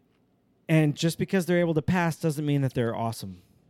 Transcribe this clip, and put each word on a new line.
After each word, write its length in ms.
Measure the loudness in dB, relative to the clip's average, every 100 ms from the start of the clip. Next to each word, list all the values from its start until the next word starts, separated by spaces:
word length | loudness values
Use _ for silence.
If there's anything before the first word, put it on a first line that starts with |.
| _ _ _ _ _ _ 2
and 260 | 4 4 2
just 220 | -2 -2
because 280 | -2 -2 2
they're 140 | 0
able 140 | 2
to 80 | 0
pass 360 | 0 0 0 -2
doesn't 280 | -4 -2 0
mean 160 | 0
that 120 | 0
they're 220 | 0 -2 -2
awesome. 420 | -6 -6 -12 -14 _ _